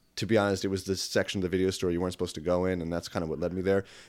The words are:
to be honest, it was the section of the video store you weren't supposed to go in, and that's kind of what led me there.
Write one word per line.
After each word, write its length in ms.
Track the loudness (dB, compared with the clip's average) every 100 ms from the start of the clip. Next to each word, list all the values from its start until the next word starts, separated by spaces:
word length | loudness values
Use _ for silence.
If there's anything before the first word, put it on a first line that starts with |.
| _ -8
to 100 | 2
be 100 | 4
honest, 280 | 4 2 0
it 40 |
was 160 | -2 -2
the 120 | -4
section 420 | -2 0 0 0
of 40 |
the 60 | 0
video 220 | 2 2
store 200 | 0 0
you 100 | 0
weren't 120 | -2
supposed 220 | -2 -6 -4
to 80 |
go 240 | 0 2 2
in, 160 | 0
and 100 | -2
that's 160 | -4 -4
kind 140 | -4
of 80 | -4
what 100 | -2
led 140 | -2 0
me 80 |
there. 220 | 2 2 0 -8